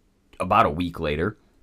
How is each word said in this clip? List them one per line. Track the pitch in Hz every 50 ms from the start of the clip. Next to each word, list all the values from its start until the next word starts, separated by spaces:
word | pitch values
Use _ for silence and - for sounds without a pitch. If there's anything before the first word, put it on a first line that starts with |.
| _ _ _ _ _ _ - -
about | 95 92 101 107 -
a | 82
week | 73 85 90 85 82 82
later. | 80 76 73 76 87 107 107 _ _ _ _ _